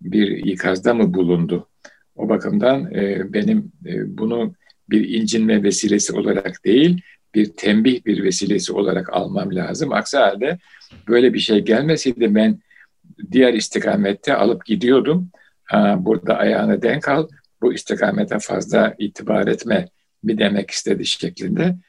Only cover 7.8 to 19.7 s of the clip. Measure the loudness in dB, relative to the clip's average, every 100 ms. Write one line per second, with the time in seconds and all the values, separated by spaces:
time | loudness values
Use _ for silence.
7.8 | 2 0 0 0 0 -2 -2 -2 -2 -2
8.8 | -2 -2 -4 -4 -4 -4 -4 -4 -4 -6
9.8 | -4 -4 -2 2 2 2 -4 -6 _ -20
10.8 | _ -10 2 4 4 2 2 2 4 2
11.8 | 2 0 -2 0 2 4 2 0 _ _
12.8 | _ _ -20 -18 -2 4 4 2 -2 -4
13.8 | 0 0 0 -2 -2 0 2 0 -2 0
14.8 | 2 4 2 0 -4 _ _ _ -2 2
15.8 | 2 2 0 0 0 0 0 0 0 0
16.8 | 0 -2 0 -2 -2 _ _ -4 -2 -2
17.8 | -6 -2 0 0 -2 -4 -4 -6 0 0
18.8 | 0 -2 -8 -6 -2 0 0 -2 -2